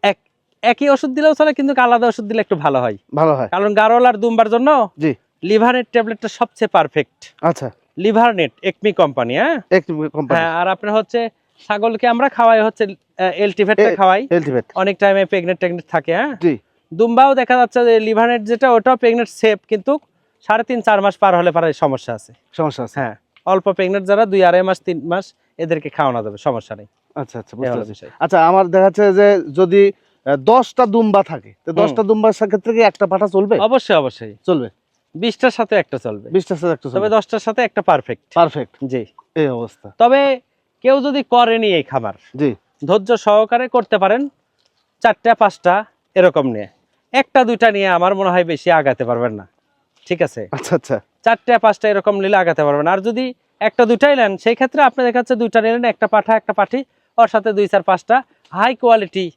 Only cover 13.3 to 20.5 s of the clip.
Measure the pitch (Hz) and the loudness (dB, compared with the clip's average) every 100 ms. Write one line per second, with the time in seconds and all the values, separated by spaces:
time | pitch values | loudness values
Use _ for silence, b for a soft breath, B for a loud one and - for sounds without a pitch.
13.3 | 160 208 185 196 214 220 190 190 190 269 | -2 -4 -2 -2 2 2 2 2 2 0
14.3 | 170 147 123 - - 190 190 202 196 190 | -2 0 -4 -6 -4 -4 0 0 2 0
15.3 | 196 175 180 180 175 - 165 151 170 277 | -2 -4 -4 -4 -6 -4 -6 -2 -4 -4
16.3 | 240 175 127 _ _ _ 165 226 233 269 | -2 -2 -2 _ _ _ -4 0 4 4
17.3 | 262 247 254 240 247 240 226 220 220 233 | 2 0 2 2 2 2 2 2 0 2
18.3 | 240 208 233 262 233 214 254 247 233 226 | 0 -4 0 2 2 2 0 0 0 -4
19.3 | - 220 208 _ 214 190 302 _ _ _ | -2 0 0 _ -6 -2 -4 _ _ _
20.3 | _ - | _ -2